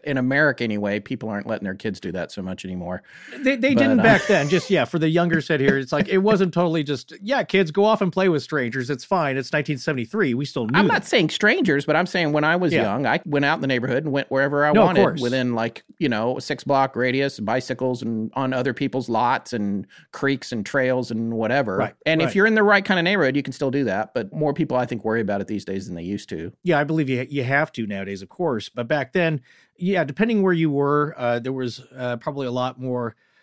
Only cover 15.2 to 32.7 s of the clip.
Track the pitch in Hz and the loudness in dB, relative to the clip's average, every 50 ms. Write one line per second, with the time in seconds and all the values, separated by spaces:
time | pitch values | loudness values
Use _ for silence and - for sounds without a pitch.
15.2 | 123 120 127 131 123 123 120 113 117 113 - - - - - - 160 131 113 107 | -2 0 0 0 0 0 0 0 -2 -4 -4 -8 -20 -14 -6 -2 -2 0 0 0
16.2 | 113 123 131 - - - 143 - - 139 139 131 135 131 - 117 127 127 127 135 | -2 -2 -4 -4 -6 -6 -8 -6 -2 0 2 2 2 2 0 0 0 0 2 0
17.2 | 139 139 - - 104 107 123 131 - - 123 117 127 127 127 123 123 113 113 110 | 0 -2 -2 -4 -4 -2 -2 -2 -2 -4 -6 -2 -2 -2 -2 -2 -4 -4 -4 -4
18.2 | 110 113 - 135 135 131 131 123 123 135 117 - 139 - - 135 117 - 113 110 | -4 -4 -4 -4 -2 -2 0 0 -2 -2 -2 -2 -4 -2 -2 -4 -4 -2 0 2
19.2 | 120 120 131 - - - 123 110 104 101 101 98 - - - - - _ - - | 2 2 2 0 -2 -6 -6 -4 -2 -2 -4 -4 -6 -10 -16 -20 -20 _ -8 -4
20.2 | 143 139 139 - - - 123 110 101 - - 139 127 127 127 127 120 120 117 113 | -2 -2 -2 -2 -4 -8 -8 -6 -6 -2 -2 0 2 2 0 0 -2 -4 -4 -4
21.2 | 113 113 113 110 113 110 127 143 131 104 92 101 113 104 - _ - 156 160 160 | -4 -4 -2 -2 0 0 0 0 0 0 0 -2 -2 -2 -4 _ -2 0 2 2
22.2 | 160 127 190 196 208 220 220 214 202 208 202 196 196 208 190 175 165 180 208 196 | 2 2 2 4 4 4 4 4 6 6 4 4 4 2 0 2 2 2 2 2
23.2 | 147 131 135 143 135 135 127 - 143 135 123 143 135 107 92 104 - - - 120 | 2 2 2 0 -2 -4 -4 -4 -2 -2 0 0 0 0 0 -2 -2 -2 -4 -6
24.2 | 104 101 - 151 151 143 - - 156 - 127 127 123 - 123 107 - 110 110 117 | -6 -4 -4 -2 -2 -2 0 -2 -2 0 0 0 0 -2 -4 -4 -2 0 0 0
25.2 | 107 98 101 98 98 - 107 98 - 95 95 98 95 90 90 85 85 90 101 104 | 0 0 -2 -4 -4 -4 -6 -6 -6 -6 -6 -6 -6 -8 -10 -8 -6 -6 -6 -6
26.2 | - - 95 80 82 - - _ - 175 160 143 147 143 160 160 147 131 131 123 | -6 -8 -10 -8 -8 -10 -12 _ -2 0 2 2 2 0 0 0 0 0 -2 -2
27.2 | 131 - 143 139 120 127 139 143 156 - - 123 110 101 101 98 98 98 101 92 | -4 -4 -4 -4 -2 0 2 0 0 0 -4 -6 -6 -4 -4 -6 -6 -8 -10 -12
28.2 | 98 - - - 180 156 123 107 - - - 123 120 117 156 143 127 - - 185 | -12 -12 -8 -4 -2 -2 -2 -2 -6 -8 -8 -6 -4 -2 -2 -2 -2 -2 0 0
29.2 | 170 160 156 143 - _ _ _ _ _ _ - 180 185 196 175 151 135 143 - | 0 0 0 -2 -6 _ _ _ _ _ _ -4 -2 0 0 0 -2 -2 -2 -2
30.2 | 220 240 226 202 190 185 175 165 165 151 139 143 143 143 147 147 147 151 - - | 0 2 2 2 4 2 2 2 2 2 2 2 2 2 2 2 0 -2 -4 -2
31.2 | 123 120 120 120 117 131 135 131 127 120 - - - - 127 131 127 123 120 117 | 0 0 0 0 -2 -4 -4 -4 -4 -6 -6 -10 -16 -18 -10 -6 -6 -6 -4 -4
32.2 | - 156 139 139 135 123 123 127 127 127 | -6 -8 -6 -4 -4 -4 -2 -2 -4 -4